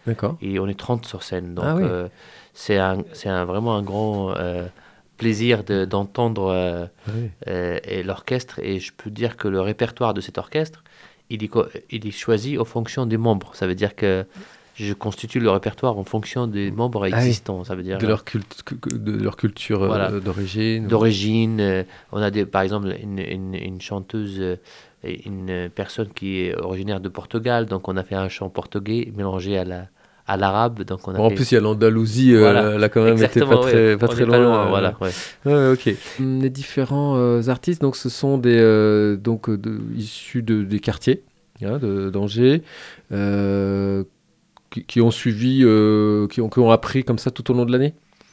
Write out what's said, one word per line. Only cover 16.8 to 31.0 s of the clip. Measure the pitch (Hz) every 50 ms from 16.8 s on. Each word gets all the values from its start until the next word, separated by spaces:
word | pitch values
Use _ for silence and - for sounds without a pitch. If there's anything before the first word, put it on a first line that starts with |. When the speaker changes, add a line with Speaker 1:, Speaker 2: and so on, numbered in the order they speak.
| 117 123 117 107 101
Speaker 1:
Ah | 95 95 113
oui. | 123
Speaker 2:
existants. | 127 117 101 - - 98 92 90
Ça | - 98
veut | 92 87
dire | 92 95 95
Speaker 1:
De | 107 107
leur | 107 104 -
culte-, | - - 113 92 - - - -
que, | - -
que, | 123 - 147 123
de | 117 107 107 104 104 104
leur | 101 98 -
culture, | - 110 104 - - - 110 98 98
euh, | 98
Speaker 2:
Voilà. | 107 107 98 92 101 101
Speaker 1:
d'origine | 95 98 90 95 101 92 92 107 110 113 113 113 110
ou | 101
Speaker 2:
D'origine, | 113 107 110 113 107 98 98 107 110 113 113 110 113 110
euh, | 104 98 95 92 92 - - - - _
on | - 101
a | 107 101
des, | 101 107 101
par | 95 - 98 95
exemple | 95 104 104 101 95 92 -
une, | - 104 98 95
une, | 90 - - 95 95 95 92
une | 87 - 92 95 92
chanteuse, | - - 101 101 92 - - 110 107 101 95 95
euh, | 95 90 90 90 _ - - - - _ _ _ -
et | - 90 90 - 101
une | 101 95 92 92 92 90 90 87 -
personne | - 98 - - - 113 98
qui | - - - 98 95 92
est | 90 87 -
originaire | - - 90 92 92 98 101 104 95
de | 92 98
Portugal, | 90 - - - - 117 113 123 123 117 113
donc | 104 95 95 95 -
on | 92 95
a | 92
fait | - 98
un | 95 95 95
chant | - - 98 92
portugais | - - - - - 104 98 104 110 117 120 - 104 101
mélangé | 101 98 95 92 90 98 101 92
à | 90
la, | 90 92 90 92 92 _ _ _ _ _ _ _ -
à | 98 95
l'arabe, | 101 98 95 104 117 120 120 107 95
donc | - 95 95